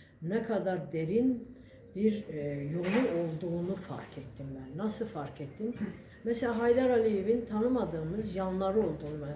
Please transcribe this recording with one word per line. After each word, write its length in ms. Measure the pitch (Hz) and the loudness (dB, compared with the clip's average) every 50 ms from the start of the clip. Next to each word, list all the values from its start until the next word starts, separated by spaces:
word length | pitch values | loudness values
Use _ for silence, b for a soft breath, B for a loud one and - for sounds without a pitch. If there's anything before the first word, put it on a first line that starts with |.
| B B B - | B B B -8
ne 200 | 160 165 202 233 | -4 -2 0 0
kadar 500 | 226 - 220 190 170 190 185 165 151 - | 0 0 0 0 2 0 0 0 -2 -4
derin 560 | - 160 160 160 202 226 254 262 247 233 - B B B B B B B B - - | -2 -2 0 2 4 4 4 4 2 0 -4 B B B B B B B B -10 -2
bir, 280 | 185 214 220 208 202 - - | 2 4 4 4 2 -2 -6
e, 340 | 156 151 143 147 143 143 | -6 -4 -4 -4 -4 -4
yolu 580 | 143 147 160 175 180 185 202 247 262 - 170 170 | -4 -4 -2 -2 0 2 4 4 4 4 2 0
olduğunu 560 | 170 165 160 156 185 170 170 170 175 185 190 | 0 0 -2 -4 -4 -2 -2 -2 -2 -2 -4
fark 420 | - - - 135 110 - - - 147 | -4 -6 -8 -10 -10 -10 -12 -12 -14
ettim 280 | 127 - - - 139 139 131 | -14 -14 -12 -12 -10 -10 -10
ben. 280 | 131 131 131 143 165 208 | -10 -10 -10 -8 -4 -4
Nasıl 220 | 214 - - 226 | -4 -4 -4 -6
fark 340 | - - 156 139 135 - - | -6 -4 -6 -8 -8 -8 -10
ettim? 340 | 147 139 - - 214 233 233 B 214 180 B B B B B B - | -10 -10 -8 -6 -4 -4 -4 B -6 -6 B B B B B B -2
Mesela 340 | 226 240 233 262 233 226 220 | -2 0 0 0 0 0 4
Haydar 320 | 233 240 240 262 262 247 | 4 6 6 6 6 6
Aliyev'in 560 | 247 233 220 220 208 190 190 208 233 247 226 | 6 6 6 4 4 2 4 2 2 2 0
tanımadığımız 880 | - 214 214 220 254 262 240 202 156 160 160 156 160 185 214 220 208 175 | 0 0 2 2 2 2 2 0 0 -2 -4 -4 -2 -2 -2 -2 -2 -2
yanları 420 | 190 190 190 185 185 190 190 196 220 | -2 -2 0 0 0 0 2 4 4
olduğunu, 480 | 202 165 151 147 156 147 151 151 143 143 147 | 2 2 0 -4 -6 -6 -6 -6 -6 -6 -8